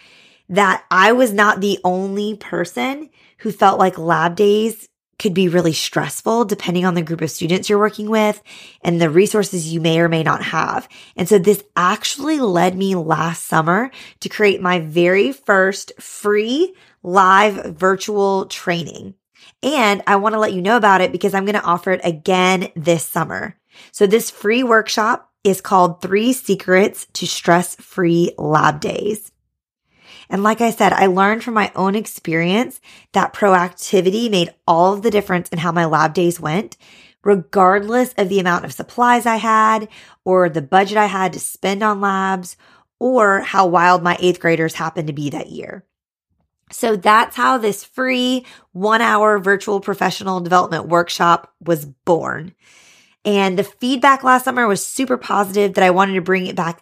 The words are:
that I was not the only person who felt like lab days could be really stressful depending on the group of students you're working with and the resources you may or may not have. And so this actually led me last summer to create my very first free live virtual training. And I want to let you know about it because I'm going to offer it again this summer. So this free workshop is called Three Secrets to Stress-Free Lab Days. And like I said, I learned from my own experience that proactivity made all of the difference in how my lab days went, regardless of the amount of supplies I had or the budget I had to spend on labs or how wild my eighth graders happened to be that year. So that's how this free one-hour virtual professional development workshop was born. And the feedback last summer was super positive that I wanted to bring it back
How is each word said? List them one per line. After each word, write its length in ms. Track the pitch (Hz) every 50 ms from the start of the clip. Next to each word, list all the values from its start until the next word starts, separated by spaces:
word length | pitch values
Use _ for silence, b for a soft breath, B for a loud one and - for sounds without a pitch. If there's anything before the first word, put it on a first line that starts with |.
| b b b b b b b b b -
that 360 | 180 196 - 190 180 - - _
I 220 | 175 185 196 214 240
was 200 | 254 262 220 196
not 260 | 208 208 208 - 190
the 200 | 196 202 196 - -
only 520 | 185 180 185 196 196 196 202 208 214 214
person 760 | 208 - - 180 175 175 - - 240 240 262 269 294 311 - b b b b b b
who 120 | - 220
felt 280 | - - 214 190 208 -
like 180 | 190 185 180
lab 380 | 170 160 170 165 156 160 175 170
days 520 | 196 208 202 208 214 220 226 208 - - - _ _ _ _ _
could 160 | - - 214 165
be 160 | 190 190 175
really 240 | 165 180 170 165 151
stressful 720 | - - - - 156 143 147 - - - 220 226 233 233
depending 400 | 190 208 - - 175 175 180 180
on 80 | 185 170
the 80 | 175
group 180 | 165 160 165 156
of 100 | 156 147
students 360 | - - 170 156 180 185 -
you're 120 | - 208 202
working 300 | 208 208 208 - 214 208
with 320 | 226 220 214 208 214 - B B B B B B B B
and 200 | - 175 170 170
the 80 | 170 156
resources 640 | 147 175 208 202 - 214 190 - 190 175 156 160 165
you 80 | 165
may 180 | 160 165 160 165
or 80 | 170
may 140 | 165 165 160
not 220 | 156 147 151 - -
have. 440 | - - 160 - - - - - B B B B B B
And 120 | - 180
so 120 | - 214 196
this 240 | 170 208 202 - - _ _
actually 640 | 175 175 185 214 214 - - - 285 277 311 320 285
led 380 | 254 202 175 170 180 185 185
me 160 | 185 196 190 190
last 520 | 175 156 160 160 156 160 170 165 - -
summer 440 | - 170 160 156 165 180 208 254 262 B B B B B B
to 100 | - 180
create 320 | - - 214 202 185 -
my 180 | 185 180 180 180
very 520 | 160 156 151 175 175 175 185 196 226 269
first 600 | 262 - _ - 202 190 185 190 196 - - - - -
free 760 | - - - - - 208 208 208 214 233 254 302 349 359 b b b b b b
live 720 | - 175 180 196 190 185 190 196 214 214 196 196 - 190 160
virtual 720 | 151 185 185 190 185 - - 208 202 196 196 196 190 196
training. 680 | 196 - - - 185 170 170 160 - - - 175 196 190 _ _ _ b b b b b _ -
And 400 | 262 311 277 226 208 202 196 -
I 120 | 175 202
want 160 | 196 202 220 220
to 60 | 220
let 140 | 214 - 196
you 80 | 185
know 160 | 175 202 233
about 240 | - 214 202 190 180
it 100 | 185 175
because 220 | - 180 - 196 190
I'm 120 | 196 190
going 100 | 208 208
to 80 | 202 -
offer 280 | - 175 175 - 196
it 100 | 185 180 -
again 640 | 180 165 151 - 196 185 180 185 185 190 180 180 - -
this 280 | 165 151 170 165 160 -
summer. 560 | - - 170 156 - 87 95 - - - _ _ b b b b b
So 140 | b - 202
this 240 | 190 214 226 226 -
free 340 | - - - 202 226 247 262
workshop 720 | 233 226 220 214 - - 233 214 220 254 - - _ _ _ -
is 160 | 196 185 190
called 440 | - - 202 185 180 170 170 - -
Three 300 | 180 190 208 226 254 247
Secrets 720 | - - - 190 196 - 180 185 185 208 - - - - - -
to 120 | - 180
Stress-Free 1080 | - - - - 180 170 175 180 - - - - - - 190 180 170 170 170 175 - -
Lab 420 | - 151 147 156 151 - 151 147 147
Days. 520 | 202 - - - - 214 220 - - - _ _ _ _ _ _ _ _ _ _ _ B B B B B B B B
And 140 | B 185 190
like 180 | 202 214 226 226
I 120 | 233 226
said, 200 | 220 - 214 180
I 140 | - - 190
learned 380 | 196 180 190 196 202 220 226 -
from 100 | 247 226
my 180 | 214 190 - -
own 180 | - 185 196 196
experience 880 | 220 208 - - - - 175 160 165 170 175 190 226 262 254 - - b b b b b b
that 240 | - 196 - - -
proactivity 920 | - 214 202 185 180 175 180 - - - - - 190 170 190 190 226 240 226
made 240 | 202 180 165 - - _ _
all 300 | - 170 165 175 190 208
of 80 | 202 208
the 80 | 233
difference 380 | 202 202 196 - 185 175 170 -
in 100 | - 165
how 120 | 170 175
my 140 | 160 175 170
lab 300 | 156 151 151 160 156 156
days 240 | 185 175 175 170 -
went, 380 | 160 151 156 202 - - - b b b b b b b b b _
regardless 880 | 202 202 190 160 - - 202 185 180 196 202 202 214 233 247 254 247 -
of 100 | - 202
the 120 | 180 202 196
amount 260 | 180 180 175 175 -
of 80 | 151 -
supplies 540 | - - - - 240 240 240 247 240 226
I 80 | 233 226
had 520 | 214 226 226 220 220 220 220 220 220 214 214 B B B B B B _
or 260 | 185 185 185 180 170
the 140 | 151 165 139
budget 340 | 131 185 190 196 190 208
I 80 | 214 208
had 280 | 196 196 190 185 180 -
to 60 | -
spend 440 | - - - - - 190 202 196 220
on 180 | 214 208 196
labs 560 | 202 196 196 190 190 190 190 185 175 - - b b b b b b b _
or 440 | _ 233 254 262 240 214 202 196 196
how 260 | - - - 190 190
wild 340 | 175 170 170 170 180 180 175
my 160 | 170 175 - -
eighth 200 | 175 180 175 -
graders 340 | - 170 165 160 160 160 -
happened 320 | - 160 160 - 175 156 156
to 40 | 143
be 160 | 151 147 143
that 220 | - - - -
year. 340 | 160 151 - - - 190 - _ _ _ _ _ _ _ _ _ _ _ _ _ _ _ _ _
So 240 | - - 247 226 214
that's 400 | 185 175 214 208 226 247 - -
how 240 | 254 247 254 262 320
this 240 | - 208 196 - -
free 640 | - _ 254 254 254 254 247 247 254 254 254 247 B B B B B
one-hour 640 | - 180 196 214 220 226 233 220 214 208 214 214 208
virtual 420 | 202 175 196 202 190 - 220 202 196
professional 600 | 196 208 196 - 185 185 170 - 208 190 185 185
development 480 | 175 170 185 180 - - 165 151 -
workshop 640 | 160 175 170 170 - - - 180 170 170 - - _ _ _ 165
was 220 | 165 170 151 151
born. 680 | 143 - _ _ 190 170 156 135 131 123 - 160 185 - b b b b b b b b b b b b b _
And 300 | 208 208 196 196 190 180
the 60 | 190 202
feedback 600 | - - _ 254 247 277 247 277 277 269 262 262
last 220 | 262 254 254 254
summer 220 | 262 247 247 240
was 180 | 214 196 - -
super 320 | - - - 262 247 254
positive 560 | 240 - - 190 202 202 196 190 208 202 196 185
that 100 | 196 190
I 60 | 185
wanted 240 | 175 185 196 190 190
to 80 | 185
bring 240 | 165 180 190 185 185
it 100 | 190 196
back 240 | 190 165 170 170 -